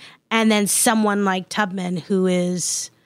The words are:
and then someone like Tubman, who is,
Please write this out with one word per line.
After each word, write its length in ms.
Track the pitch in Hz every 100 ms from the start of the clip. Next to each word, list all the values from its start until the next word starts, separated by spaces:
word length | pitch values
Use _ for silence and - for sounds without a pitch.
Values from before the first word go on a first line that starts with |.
| - - _
and 220 | 226 220
then 140 | 208 202
someone 580 | - 247 220 208 202
like 240 | 196 185 180
Tubman, 480 | - 208 190 180 180
who 300 | - 190 185
is, 640 | 180 175 180 - - - _